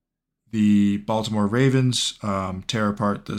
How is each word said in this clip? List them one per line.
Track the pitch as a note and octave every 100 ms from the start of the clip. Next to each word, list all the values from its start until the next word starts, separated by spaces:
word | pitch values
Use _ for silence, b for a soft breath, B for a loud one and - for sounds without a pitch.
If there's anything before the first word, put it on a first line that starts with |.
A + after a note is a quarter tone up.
| _ _ _ _ _
the | A2 G#2 G#2 G2+ G2+
Baltimore | A2 A2 A2 G#2+ G2+
Ravens, | A#2+ C3+ C3 B2+ A#2+ - -
um, | G#2+ G2 F#2 F#2
tear | - A2+ G#2
apart | G#2 G#2 G2+
the | -